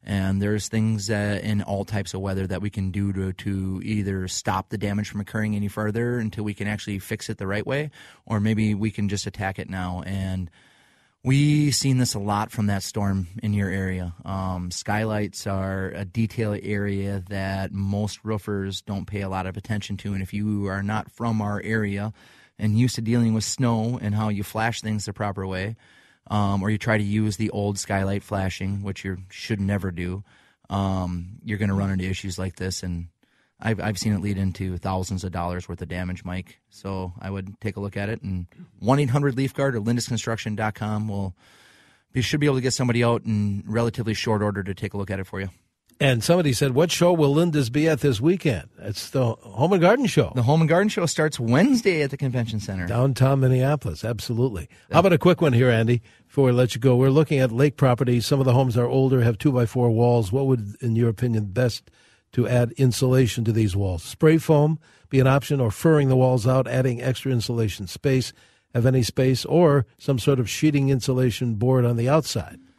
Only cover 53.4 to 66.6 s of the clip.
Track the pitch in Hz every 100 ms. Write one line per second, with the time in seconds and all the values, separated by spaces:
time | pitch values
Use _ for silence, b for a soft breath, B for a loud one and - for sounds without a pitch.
53.4 | 131 127 131 147 - 78 110 113 - 113
54.4 | 131 98 78 b b 151 190 175 175 175
55.4 | 160 120 127 113 113 120 b b b -
56.4 | 135 123 127 - 127 123 135 135 156 147
57.4 | 131 113 147 - 135 120 123 123 110 139
58.4 | 131 123 131 120 120 131 135 127 117 113
59.4 | 151 127 117 131 120 113 120 120 101 120
60.4 | 135 127 101 104 123 113 117 107 127 113
61.4 | 104 92 123 - _ b b b b -
62.4 | 113 123 120 - 135 117 127 127 127 -
63.4 | 113 110 107 92 98 87 - - 160 160
64.4 | - 151 151 160 b b b 135 131 135
65.4 | - 143 120 - 165 156 139 131 127 127
66.4 | 110 131